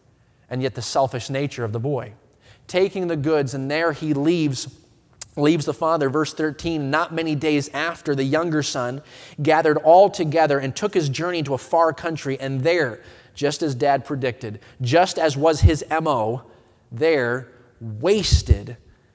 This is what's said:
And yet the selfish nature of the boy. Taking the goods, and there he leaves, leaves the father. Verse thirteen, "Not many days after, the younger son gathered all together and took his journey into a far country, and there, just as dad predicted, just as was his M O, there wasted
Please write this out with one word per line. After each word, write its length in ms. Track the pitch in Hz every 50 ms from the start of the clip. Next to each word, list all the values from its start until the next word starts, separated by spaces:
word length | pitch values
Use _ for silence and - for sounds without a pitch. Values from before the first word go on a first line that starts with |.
| _ _ _ _ _ _ _ _ _ _ 127
And 80 | 127
yet 140 | 131 131 -
the 80 | - 117
selfish 480 | - - 151 139 127 - 123 - -
nature 320 | 139 135 143 139 - - 120
of 100 | 110 107
the 60 | 117
boy. 360 | 113 143 147 123 120 110 104 - _ _ _ _ _ - - _ _
Taking 400 | - - 180 190 196 - 202 185
the 100 | 175 170
goods, 380 | 151 131 156 160 151 143 127 123
and 160 | 135 135 135
there 220 | 147 156 165 170 147
he 200 | 127 156 156 147
leaves, 520 | 139 143 160 175 175 156 147 131 123 - 131 - - _ _ _ _ _ _ _ _ - - -
leaves 280 | - 147 147 165 165 147
the 60 | 156 143
father. 380 | - 165 160 165 160 147 135
Verse 240 | 127 156 156 - -
thirteen, 560 | - 156 156 139 - - 170 165 156 143 135
"Not 240 | 143 156 170 160 165
many 220 | 160 165 160 156
days 340 | 143 160 156 151 143 135 - -
after, 440 | 139 156 170 170 - - 160 143
the 80 | 135 135
younger 400 | 135 139 156 170 175 156 156 143
son 380 | - - 143 123 123 131 139 - - - - - - - -
gathered 380 | 147 151 156 156 165 160 151 -
all 320 | - 156 165 185 208 196
together 480 | 190 - 175 156 139 165 156 147 143 139
and 160 | 135 135 131
took 200 | - - 208 -
his 140 | 185 160 143
journey 300 | 131 131 160 180 180 170
into 160 | 151 139 139
a 40 | 123
far 340 | - - - 165 165 160 156
country, 440 | - - 175 160 147 - 139 135 127
and 220 | 135 135 135 135 127
there, 360 | 165 175 175 151 123 107 - - - - - - - _
just 300 | - 143 143 143 - 170
as 140 | 151 135
dad 280 | 120 143 139 139 139 -
predicted, 540 | - 151 139 131 127 120 - - 110 107 110 - - - -
just 400 | 127 117 135 165 180 - - 185
as 160 | 160 160 139
was 240 | 135 147 165 160 147
his 240 | - - 160 147 - -
M 200 | 151 160 160 160
O, 340 | 143 120 110 110 117 131 - - - - _ _ _ _ _ _
there 560 | 117 113 151 165 160 139 123 117 123 131 127 - - - - _ _ _
wasted 960 | 117 113 107 104 120 180 208 214 180 - - - - - - 101 104 120 120 - _ - - _ _ _